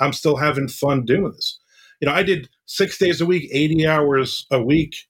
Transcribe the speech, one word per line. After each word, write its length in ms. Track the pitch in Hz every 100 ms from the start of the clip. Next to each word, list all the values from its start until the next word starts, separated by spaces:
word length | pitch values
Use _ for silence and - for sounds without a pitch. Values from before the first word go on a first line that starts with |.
I'm 120 | 143
still 240 | 147 160 135
having 320 | 147 139 135
fun 340 | - 143 139
doing 300 | 120 180 190
this." 260 | - - - _ _ - _
You 80 | 143
know, 60 |
I 100 | 160
did 260 | 196 175 123 _ -
six 320 | - 190 -
days 220 | 185 156
a 60 | 170
week, 240 | 180 135
eighty 340 | 135 151 160 156
hours 640 | 156 143 139 131 - -
a 140 | 135
week 320 | 117 156 156 - -